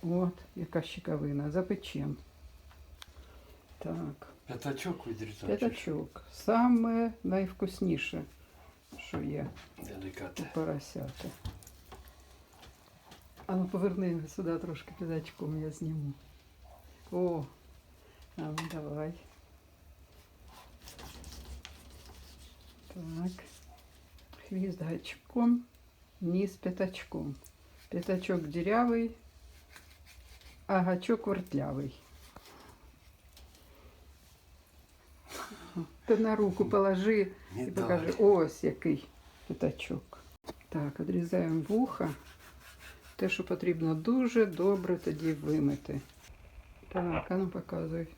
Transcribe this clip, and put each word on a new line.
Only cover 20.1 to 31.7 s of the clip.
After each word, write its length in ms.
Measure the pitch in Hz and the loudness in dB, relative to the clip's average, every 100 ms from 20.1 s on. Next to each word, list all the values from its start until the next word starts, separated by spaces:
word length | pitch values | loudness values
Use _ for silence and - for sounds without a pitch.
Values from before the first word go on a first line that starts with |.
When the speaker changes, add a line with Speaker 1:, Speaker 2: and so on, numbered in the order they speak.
| - - - - - - - - - - - - - - - - - - - - - - - - - - - - | -20 -20 -20 -20 -20 -20 -20 -18 -16 -16 -14 -14 -14 -12 -14 -14 -18 -20 -20 -20 -20 -20 -20 -20 -20 -20 -20 -16
Speaker 1:
Так. 500 | 185 160 165 180 180 - - - - - - - - - - - | -12 -8 -4 -4 -6 -16 -20 -20 -20 -20 -20 -20 -20 -20 -20 -8
Хвіст 340 | 190 190 180 | -4 -2 -2
гачком. 840 | 160 165 - - - 240 233 240 - - - - - - | -4 -6 -8 -14 -4 4 6 6 2 -20 -20 -20 -20 -6
Ніс 340 | 175 180 196 - | 0 2 0 -2
п'ятачком. 800 | 185 185 190 185 - 160 151 135 - - - - - | -6 -2 -4 -4 -8 -6 -4 -6 -14 -20 -20 -20 -6
П'ятачок 580 | 180 175 185 185 180 156 | -6 0 -2 2 0 0
дірявий, 640 | 165 175 226 240 233 233 - - - - - - - - - - - - - - - - | -2 2 4 4 4 0 -4 -20 -20 -20 -20 -20 -20 -20 -20 -20 -20 -20 -20 -20 -20 2
а 120 | 196 | 4
гачок 480 | 180 180 - 226 - | 4 2 2 0 2
вертлявий. 720 | 190 180 143 139 | -2 -2 -2 -2